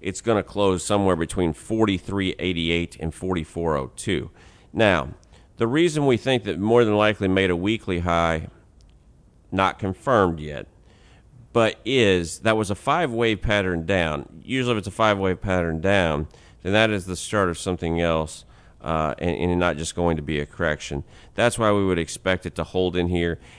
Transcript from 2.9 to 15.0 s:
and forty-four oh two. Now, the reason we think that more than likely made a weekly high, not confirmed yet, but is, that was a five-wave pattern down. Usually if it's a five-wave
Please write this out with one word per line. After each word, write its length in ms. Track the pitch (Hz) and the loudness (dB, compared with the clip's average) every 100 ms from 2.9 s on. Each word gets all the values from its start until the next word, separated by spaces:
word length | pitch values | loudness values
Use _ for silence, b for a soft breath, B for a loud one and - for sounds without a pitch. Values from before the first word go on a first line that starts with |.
| - | -6
and 160 | 80 | -8
forty-four 640 | - 92 90 76 85 82 73 | -6 -4 -4 -4 -4 -2 -2
oh 160 | 64 | -4
two. 360 | - - 80 - - B B B | -8 -4 -4 -4 -14 B B B
Now, 380 | 90 110 85 65 - - b b - | 2 4 4 -2 -10 -20 b b -4
the 120 | 117 | 0
reason 360 | 143 170 151 | 2 2 2
we 120 | 139 117 | 2 2
think 260 | 135 127 | 2 0
that 140 | 104 82 | 0 -2
more 260 | 107 120 | 4 4
than 120 | 113 104 | 4 4
likely 320 | 107 104 95 | 2 2 2
made 220 | 95 95 | 2 2
a 40 | |
weekly 460 | 87 95 113 - 87 | 0 0 -2 -2 -2
high, 480 | 87 85 85 80 85 - - - - - _ - - _ - | 0 2 2 -2 -6 -16 -20 -20 -20 -20 _ -20 -20 _ -6
not 260 | 95 95 - | 0 0 0
confirmed 640 | 98 95 - 117 92 82 | -6 -4 2 4 4 0
yet, 260 | 76 71 - _ b b b b b - - | -8 -10 -12 _ b b b b b -20 -4
but 260 | 117 110 - | 0 0 0
is, 560 | 113 131 104 90 82 - | 0 4 4 4 0 -4
that 160 | 110 110 | 0 0
was 160 | 101 | -2
a 20 | |
five-wave 640 | 98 - 160 156 113 117 104 | -4 -2 -2 -2 0 0 0
pattern 460 | - 104 92 85 82 | 0 0 0 -2 0
down. 540 | 95 80 71 - 80 | 0 0 -2 -8 -14
Usually 300 | - 131 123 | -6 -4 -2
if 60 | 110 | -2
it's 100 | 95 | -4
a 40 | |
five-wave 480 | - | 0